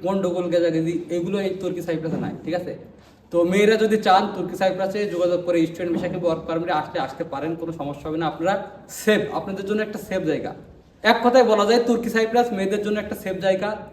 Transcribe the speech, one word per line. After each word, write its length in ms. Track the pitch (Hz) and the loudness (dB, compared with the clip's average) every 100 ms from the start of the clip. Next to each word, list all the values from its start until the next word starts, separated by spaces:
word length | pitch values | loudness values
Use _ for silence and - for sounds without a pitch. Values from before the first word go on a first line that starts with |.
| 175 | 0
গন্ডগোল, 400 | 196 180 175 175 | 0 0 0 0
গেজাগেজি 400 | 175 170 160 165 170 - 175 | 2 2 2 0 -2 -2 -4
এগুলো 220 | 175 196 190 | -2 -2 -2
এই 40 | 185 | -4
তুর্কি 200 | 180 170 165 | -6 -6 -4
সাইপ্রাসে 320 | 160 160 - - | -4 -2 -4 -4
নাই, 80 | - | -6
ঠিক 140 | - 175 | -4 -4
আছে? 140 | 175 165 - - - _ _ | -4 -10 -14 -20 -20 _ _
তো 60 | 170 175 | 2 4
মেয়েরা 240 | 196 208 220 | 6 6 6
যদি 140 | 214 214 202 | 4 2 6
চান 180 | 190 208 185 | 4 4 -4
তুর্কি 200 | 165 - | -6 0
সাইপ্রাসে 380 | 190 185 190 202 202 | 0 0 -2 -2 -4
যোগাযোগ 260 | 170 175 175 170 | 0 2 2 2
করে 100 | 175 160 | 2 2
স্টুডেন্ট 240 | - 175 | 0 -2
ভিসা 140 | 170 175 | -2 -2
কিংবা 160 | 180 170 | -2 0
ওয়ার্ক 140 | 160 - | -2 -2
পারমিটে 260 | 165 170 156 | -4 0 -2
আসলে 160 | - - 131 | -2 -4 -6
আসতে 180 | - 165 | -6 -8
পারেন, 180 | 139 156 165 | -6 -4 -4
কোনো 100 | 165 160 | -6 -6
সমস্যা 260 | 143 143 156 | -8 -8 -6
হবে 120 | 160 | -2
না। 40 | 165 | -2
আপনারা 220 | 147 170 196 - - - - | -2 -2 -2 -4 -16 -16 -4
সেফ, 200 | - 208 - 208 | 2 2 2 -6
আপনাদের 280 | 202 190 196 | -6 -8 -4
জন্য 100 | 214 214 | -2 -2
একটা 120 | 202 - | -6 -4
সেফ 140 | 190 156 | -4 -2
জায়গা। 200 | 139 104 - - - - _ | -2 -4 -12 -18 -20 -20 _
এক 140 | 214 240 240 | 2 4 6
কথায় 200 | 254 226 | 6 6
বলা 140 | 214 202 | 4 4
যায় 120 | 233 233 | 4 4
তুর্কি 220 | 233 233 220 | 0 0 0
সাইপ্রাস 320 | 220 240 240 202 | 2 2 2 0
মেয়েদের 240 | 190 208 208 | -2 -2 -2
জন্য 120 | 208 | -4
একটা 120 | 208 202 | -4 -8
সেফ 120 | 190 185 190 | -6 -2 0
জায়গা। 240 | 190 202 220 - | 0 0 -6 -10